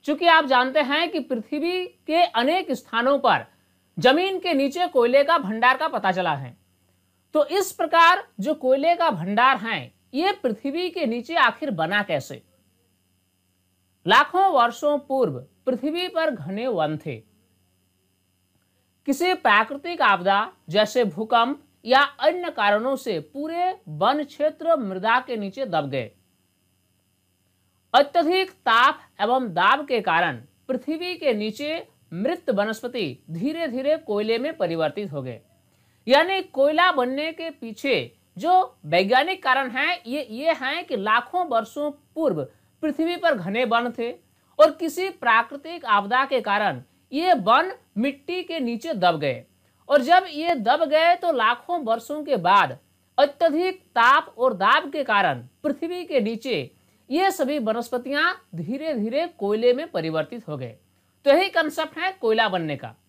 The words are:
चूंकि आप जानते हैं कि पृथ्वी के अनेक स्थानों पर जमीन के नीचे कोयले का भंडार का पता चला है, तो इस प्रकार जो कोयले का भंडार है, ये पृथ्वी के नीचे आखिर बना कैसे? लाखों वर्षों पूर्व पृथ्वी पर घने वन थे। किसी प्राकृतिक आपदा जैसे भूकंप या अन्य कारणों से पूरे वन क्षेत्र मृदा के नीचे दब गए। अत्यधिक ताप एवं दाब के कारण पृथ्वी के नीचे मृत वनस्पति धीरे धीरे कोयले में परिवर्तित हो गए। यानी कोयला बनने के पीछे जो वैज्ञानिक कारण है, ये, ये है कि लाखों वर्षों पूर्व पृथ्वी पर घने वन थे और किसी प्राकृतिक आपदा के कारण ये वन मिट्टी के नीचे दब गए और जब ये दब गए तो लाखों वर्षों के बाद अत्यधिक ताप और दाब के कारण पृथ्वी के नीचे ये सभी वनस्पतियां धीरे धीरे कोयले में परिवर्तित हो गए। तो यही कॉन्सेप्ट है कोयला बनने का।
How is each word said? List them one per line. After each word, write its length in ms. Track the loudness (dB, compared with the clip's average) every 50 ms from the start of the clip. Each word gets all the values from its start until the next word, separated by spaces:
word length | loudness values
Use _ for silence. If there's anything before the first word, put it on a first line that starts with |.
| _
चूंकि 220 | -4 -2 2 4
आप 180 | 6 6 6 6
जानते 360 | 4 2 2 2 2 0 0
हैं 280 | 0 2 0 0 -2 -2
कि 100 | -4 -6
पृथ्वी 680 | -4 -4 -6 -6 -6 _ -6 -4 -4 -2 -4 -4 -6
के 380 | -8 _ _ _ -2 2 2 2
अनेक 480 | 2 2 0 0 2 0 -2 -2 -4
स्थानों 460 | -6 -8 -8 -6 -4 -2 0 2 0 2
पर 260 | 2 2 2 2 -2 _ _ _ _ _ _ _ _ _ _ 2
जमीन 400 | 4 4 4 4 2 -2 -2 -4
के 140 | -2 0 0
नीचे 340 | 0 0 0 0 -2 -4
कोयले 360 | 0 2 2 2 6 4 4 4
का 140 | 4 2
भंडार 400 | 0 0 -4 -4 2 2 2 2
का 100 | 2 -2
पता 240 | -4 -4 -2 -2 -2
चला 220 | -2 0 -2 -2 -2
है, 220 | -4 -6 -14 -16 _ _ _ _ _ _ _ _ _ _ _ _ _ _ _ 0
तो 120 | 0 0
इस 260 | 2 0 -2 -2 -4
प्रकार 560 | -4 -6 -4 0 4 4 6 6 4 2 -2 _ _ -6
जो 140 | -4 -4 -4
कोयले 420 | -2 2 2 2 2 2 0 2
का 140 | 2 0 0
भंडार 480 | 0 -2 -6 -2 2 4 4 4 4
है, 360 | 2 -2 -6 -6 -6 -8 -12 _ _ _ _ -4
ये 180 | 0 0 0
पृथ्वी 580 | 0 0 -2 -4 -4 -2 -6 -6 -4 -4 -6 -6
के 160 | -4 -4 -4
नीचे 300 | -2 -2 -6 -6 -4 2
आखिर 360 | 2 2 2 2 -2 -6 -6
बना 300 | -4 -4 -2 -2 -2 -2 -2
कैसे? 380 | -2 -4 -4 -4 -8 -18 -18 _ _ _ _ _ _ _ _ _ _ _ _ _ _ _ _ _ _ _ _ _ _ _ _ _ _ _ _ _ _ _ _ _
लाखों 460 | 6 6 6 6 4 2 2 2 4
वर्षों 460 | 4 4 2 2 0 -2 0 0 0
पूर्व 420 | 0 -2 -4 0 0 0 0 -2 -8 -12 _ _ _ _
पृथ्वी 420 | -4 -4 -2 -4 -4 -4 -4 -6
पर 220 | -4 -4 -2 -2 -2
घने 380 | -4 -6 -10 -10 -8 -6 -4
वन 300 | -4 -2 -2 -2 -2 -2
थे। 180 | -6 -8 -10 -12 -12 _ _ _ _ _ _ _ _ _ _ _ _ _ _ _ _ _ _ _ _ _ _ _ _ _ _ _ _ _ _ _ _ _ _ _ _ _
किसी 260 | -4 -2 0 0 -2 -2
प्राकृतिक 680 | 0 2 2 4 4 2 0 -6 -10 -8 -10 -2 0
आपदा 500 | 2 2 2 2 2 0 0 0 0 -4 _ _ _ -2
जैसे 340 | 0 0 0 2 0 -2 -2
भूकंप 600 | -2 -2 -8 -4 0 2 2 2 0 -2 -10 _ _ _ _ _
या 160 | 2 4 4
अन्य 480 | 4 2 -2 -2 -2 0 0 0 -8 -8
कारणों 460 | -4 -2 0 0 0 0 0 -4 -4
से 240 | -4 -6 -6 -6 -6
पूरे 560 | -8 _ -10 -10 -8 -6 -4 -2 -2 -4 -4 -6 _
वन 360 | -14 -4 0 0 2 2 0 -4
क्षेत्र 520 | -8 -6 -2 -2 -2 -2 _ 0 0 0
मृदा 440 | 0 0 -6 -6 -4 0 0 0 0
के 160 | 0 -4 -8
नीचे 300 | -6 -6 -8 -8 -8 -6
दब 240 | -2 -2 -2 -2 -2
गए। 220 | -6 -6 -6 -8 _ _ _ _ _ _ _ _ _ _ _ _ _ _ _ _ _ _ _ _ _ _ _ _ _ _ _ _ _ _ _ _ _ _ _ _ 4
अत्यधिक 580 | 4 4 4 2 0 2 2 2 0 0 -2
ताप 480 | -6 _ _ 2 4 4 4 4 2 -2 -12 _ _ -4
एवं 320 | 0 0 0 0 0 -2 0
दाब 320 | 2 4 4 4 2 0
के 140 | -2 -4 -2
कारण 400 | 0 2 2 2 2 0 -2 -8 -14 _ _ _ _
पृथ्वी 480 | -6 -6 -6 -4 -6 -8 -6 -6 -8 -8
के 180 | -2 -2 -2 -2
नीचे 540 | 0 -4 -6 -6 -6 -6 -6 -6 -8 -8 _ _ _ _ _ -10
मृत 360 | -4 -4 -4 -4 -4 _ -2
वनस्पति 720 | -2 0 -2 -2 -4 -8 -10 -8 -6 -6 -6 -6 -6 -12 _ -12
धीरे 360 | -8 -6 -4 -4 -4 -4 -6
धीरे 300 | -6 -6 -4 -2 -2 -2
कोयले 400 | -2 -2 -4 -4 -4 -2 -2 -2
में 200 | -2 -2 -6 -4
परिवर्तित 540 | -4 -4 -2 -2 -2 -2 -2 -2 -6 -10 -8
हो 100 | -8 -10
गए। 200 | -10 -10 -12 -14 _ _ _ _ _ _ _ _ _ _ _ _ _
यानी 340 | 4 4 4 4 2 -2 -4
कोयला 500 | -4 -6 0 0 2 2 4 4 4 4
बनने 400 | 2 2 -2 -2 -2 -4 -6 -6
के 180 | -8 -8 -12 -12
पीछे 640 | -12 _ -16 -16 -14 -6 -2 0 0 0 -2 -6 _ _ _ _ _
जो 420 | -4 0 4 4 4 4 2 _ _ -4
वैज्ञानिक 580 | 2 2 2 4 4 2 2 2 0 -4 -4 0
कारण 260 | 0 0 0 0 -2
है, 320 | -4 -2 -2 -2 -2 -4 _
ये, 200 | -8 -6 -6 -6 -8
ये 240 | -10 -2 -2 -2 -2
है 300 | 0 -4 -6 -6 -6 -6
कि 120 | -6 -6
लाखों 500 | -4 0 0 0 0 0 -2 -4 -4 -2
वर्षों 440 | 0 -2 -2 -2 -4 -8 -6 -6 -6 -6 _ _ _ _
पूर्व 280 | -2 -2 0 0 -2 -6 -8 _ _ _ _ _ _ -4
पृथ्वी 320 | -4 -2 -2 -2 -2 -2
पर 200 | 0 0 0 0
घने 300 | 0 -4 -4 -2 -2 0
वन 260 | 0 0 0 0 -2 -6
थे 140 | -6 -8 -8 -8 -12 _ _ _ _ _ _ _ 6
और 120 | 6 6
किसी 380 | 6 -2 -6 -6 -4 -4 -6 -6
प्राकृतिक 760 | -6 _ 0 2 2 2 2 -2 -10 -14 -12 -12 -14 -10 -2
आपदा 400 | 0 2 2 2 0 0 0 0
के 160 | 0 0 -2
कारण 400 | 0 0 0 0 0 0 -2 -4 -12 _ _ _ _ _ -6
ये 200 | -2 2 2 2
वन 380 | 2 4 4 4 4 2 0 -6 -14 _ _ _
मिट्टी 460 | -2 -2 -2 -4 -6 _ -8 -8 -8 -6
के 160 | -6 -6 -6
नीचे 340 | -4 -4 -6 -6 -6 -6 -2
दब 260 | 2 2 2 2 2
गए 260 | -2 -4 -4 -4 -10 _ _ _ _ _ _ _ _ 2
और 120 | 2 2
जब 240 | 4 6 4 4 4 0
ये 260 | -8 -4 -2 -2 -2
दब 280 | 0 2 0 2 2 2
गए 300 | 2 2 4 4 4 2
तो 160 | 2 0 -2
लाखों 520 | 0 2 2 2 2 0 -4 -6 -6 -4 -2
वर्षों 400 | -2 -2 -2 -4 -8 -8 -8 -2
के 120 | -2 -2
बाद 420 | 0 4 4 6 6 4 2 -4 -14 _ _ _ _ _ _ _
अत्यधिक 640 | 2 2 2 2 _ 0 0 2 0 -2 -2 -4 -8
ताप 540 | _ _ _ 4 4 6 6 4 2 -2 _
और 160 | 0 0 0 0
दाब 380 | 2 2 4 4 2 2 -2
के 120 | -6 -6 -2
कारण 400 | 2 2 2 2 2 0 -2 -8 -16 _ _ -4
पृथ्वी 400 | -4 -4 -2 -6 -8 -8 -8 -8
के 140 | -2 -2 0
नीचे 400 | 0 0 -4 -6 -6 -4 -4 -4 -6 -8 _ _ _ _ _ _ _ _
ये 220 | 0 0 2 0
सभी 280 | 0 0 -2 -2 -2 -2
वनस्पतियां 720 | -2 -2 -4 -4 -4 -6 -8 -8 -6 -4 -2 0 0 0 -2 -6 _ _ -10
धीरे 380 | -10 -8 -6 -6 -6 -4 -4 -4
धीरे 340 | -4 -4 -2 -2 -2 -2
कोयले 460 | -4 -6 -6 -4 -2 -2 2 2 2 2
में 160 | 2 -4 -6
परिवर्तित 560 | -6 -6 -4 -2 -4 -4 -4 -6 -10 -16 -12
हो 100 | -12 -10
गए। 200 | -10 -10 -14 -14 _ _ _ _ _ _ _ _ _ _
तो 60 | 4
यही 180 | 4 4 4 0
कॉन्सेप्ट 480 | 0 -2 -2 -2 -4 -6 -8 -6 -6
है 140 | -6 -6 -6
कोयला 360 | -6 _ -2 0 2 2 2 0
बनने 260 | 0 -2 -4 -4 -6
का। 160 | -8 -10 -16 -18 _ _